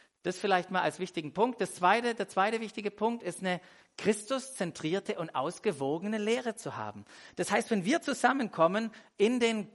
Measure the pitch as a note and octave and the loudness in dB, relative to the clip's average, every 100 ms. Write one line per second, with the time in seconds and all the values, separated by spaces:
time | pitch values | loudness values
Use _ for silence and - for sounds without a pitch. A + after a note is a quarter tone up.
0 | _ _ F3 F#3 G3+ F#3 F3 F#3 D#3+ D#3+ | _ _ -6 -2 2 2 2 0 0 -2
1 | F#3 E3+ D3+ F3+ A#3+ B3 F#3 - F3+ A3+ | -6 -6 -6 0 0 2 -4 2 4 4
2 | A#3+ A3+ F#3+ F#3+ G3+ A3+ A3 - G3+ - | 2 -4 -2 2 2 0 -4 -6 -8 -2
3 | G#3+ A#3+ F3+ - F#3 F3 - - _ - | -2 0 -6 -4 -2 -2 -4 -20 _ -4
4 | G3 A3 - C4+ C4 - F3 - D#3 F#3+ | 0 0 0 -4 -4 -4 -4 -2 -2 -2
5 | G3+ F#3+ D#3+ C3 D3 - G#3+ C3+ C3+ E3 | -2 -6 -4 -2 -2 -2 -4 -2 -2 -2
6 | G#3 A3 G#3 B3 B3 G#3+ C#3+ A2 G#2+ G#2 | -2 -2 0 0 -2 -6 -8 -6 -8 -10
7 | - - - - F3 G#3+ A3+ G#3 F3 E4+ | -18 -20 -16 -6 0 2 2 0 2 0
8 | - B3+ B3 C4+ A3 - E3 G3+ A3+ - | 0 2 2 2 -2 4 4 4 -4 -8
9 | - - G#3 B3 A#3 A3 F#3+ | -20 2 2 4 2 2 -4